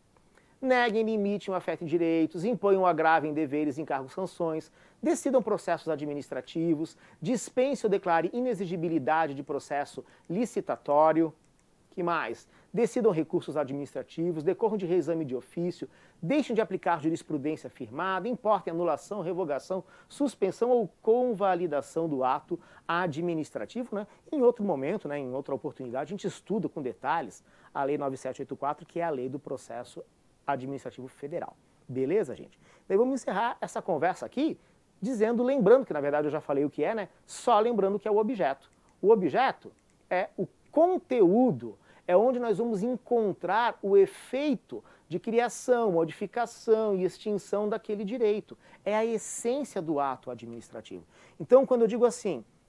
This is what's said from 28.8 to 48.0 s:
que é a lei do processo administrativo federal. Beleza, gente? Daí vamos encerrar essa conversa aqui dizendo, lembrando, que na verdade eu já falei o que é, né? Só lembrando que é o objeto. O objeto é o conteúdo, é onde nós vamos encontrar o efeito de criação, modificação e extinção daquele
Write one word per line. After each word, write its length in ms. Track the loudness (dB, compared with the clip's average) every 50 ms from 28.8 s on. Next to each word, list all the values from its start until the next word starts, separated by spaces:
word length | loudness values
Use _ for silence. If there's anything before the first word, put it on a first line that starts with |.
| -10
que 140 | -10 -6 -4
é 60 | -4
a 60 | -4
lei 180 | -4 -4 -6 -8
do 100 | -8 -10
processo 640 | -10 -10 -12 -12 -10 -14 -14 -14 -14 -14 -16 -18 -18 -18 _ _ _ _ _ _ _
administrativo 600 | -4 -4 -4 -4 -8 -10 -10 -12 -14 -14 -14 -16 -16
federal. 460 | -14 -14 -12 -10 -8 -8 -10 -10 -14 _ _ _ _ _ _
Beleza, 480 | -8 -4 -2 -2 0 0 0 0 -2 -6
gente? 240 | -12 -14 -20 _ _ _ _ -20 _ _ 0
Daí 80 | 2
vamos 240 | 4 4 4 2 -2
encerrar 380 | -4 -4 -2 0 -2 -2 -2 -6
essa 220 | -8 -6 -6 -6
conversa 420 | -4 -2 -2 0 0 0 0 -2 -8
aqui 340 | -6 -4 -2 -2 -2 -2 -6 _ _ _ _ _ _ _ _
dizendo, 440 | -6 -4 0 0 2 2 2 2
lembrando, 420 | 2 2 2 4 8 8 8 8 6
que 80 | 2
na 80 | -2 -2
verdade 280 | 0 0 0 2 0 0
eu 20 |
já 100 | -2 -4
falei 240 | -4 -2 0 0 0
o 60 | 0
que 120 | 0 -2
é, 120 | -2 0 0
né? 160 | -2 -6 -8 -12 _ _
Só 320 | -18 -18 -4 2 4 4 6
lembrando 380 | 4 4 2 2 2 2 0 -2
que 100 | -2 0
é 20 |
o 60 | 2
objeto. 540 | 2 2 0 0 0 0 0 -2 -4 _ _ _ _ _ _ _ _
O 80 | 4 6
objeto 600 | 6 6 4 2 2 2 2 2 0 -4 -12 -20 -20 _ _ _ _ _ _ _
é 220 | -2 -2 -2 -2 -4 -6
o 100 | -6 -6 -8 _ _ _
conteúdo, 1080 | 4 4 4 4 4 -2 -2 _ 4 6 6 6 8 6 6 4 2 0 -6 -10 -14 -16 _ _ -20 -12 _
é 100 | 4 4
onde 220 | 6 6 4 2 0
nós 180 | 0 0 0
vamos 260 | 0 0 -2 -2 -2
encontrar 960 | -2 -2 -2 -4 -2 0 0 2 2 0 -2 -2 -2 -2 0 2 0 0 -2 -4
o 120 | 0 6 8
efeito 880 | 8 8 6 4 -8 -10 -6 -4 -2 0 0 -2 -2 -4 _ -14 -14 -14 -16 -20 _ _
de 120 | _ -8 -6
criação, 720 | -4 0 0 0 0 0 -4 -6 0 0 2 2 2 2
modificação 1040 | 2 2 0 0 -2 -8 -10 -6 -4 -4 -4 -4 -6 -8 2 2 2 4 4 0 0
e 80 | 0 0
extinção 640 | -2 -4 -4 -6 -4 -4 -4 -4 -4 -4 -2 -2 -2
daquele 340 | -4 -6 -6 -8 -6 -6